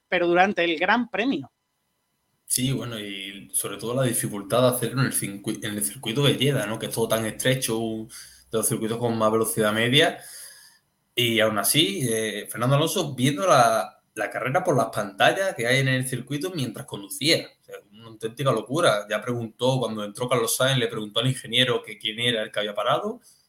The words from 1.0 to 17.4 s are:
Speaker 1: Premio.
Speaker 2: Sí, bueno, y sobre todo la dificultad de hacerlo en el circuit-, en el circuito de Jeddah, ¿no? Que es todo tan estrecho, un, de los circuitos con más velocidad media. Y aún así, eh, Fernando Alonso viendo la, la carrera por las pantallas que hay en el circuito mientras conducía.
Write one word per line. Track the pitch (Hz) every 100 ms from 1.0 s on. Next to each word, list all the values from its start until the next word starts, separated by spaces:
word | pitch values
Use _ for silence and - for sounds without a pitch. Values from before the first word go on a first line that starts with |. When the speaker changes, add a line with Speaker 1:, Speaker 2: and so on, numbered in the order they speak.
| 233
Speaker 1:
Premio. | 190 247 285 247 _ _ _ _ _ _ _ _ _ -
Speaker 2:
Sí, | - 131
bueno, | 131 117 110
y | 104 98 98 98 98
sobre | - 107 101
todo | 113
la | 127
dificultad | 127 110 107 101 98 113
de | 127
hacerlo | 123 113 127
en | 113
el |
circuit-, | - 101 101 110 104
en | 110
el | 104
circuito | 101 - 113 117
de | 143
Jeddah, | 101 135 123 104
¿no? | 110
Que | 104
es |
todo | - 113
tan | 113
estrecho, | 110 107 127 131 127 113
un, | 113 110 113
de | - - - _ 110
los | 107
circuitos | 117 110 117
con | 120 113
más | 110
velocidad | 113 110 117 107
media. | 107 120 143 170 - - - - - - _ _ _ _
Y | - 120 113
aún | 107 104
así, | 95 143 185 196 123
eh, | 110 110 104 98
Fernando | 107 123
Alonso | 143 156 202 151
viendo | 123 131 - 190
la, | 147 117 110 110 - _
la | - 101
carrera | 101 120 175
por | 175 131
las | 113
pantallas | 113 101 - 135 175 190
que | - 117
hay | 135
en | 135
el | 131 127
circuito | 113 - 143 180
mientras | 180 123 117 -
conducía. | 104 101 - 147 147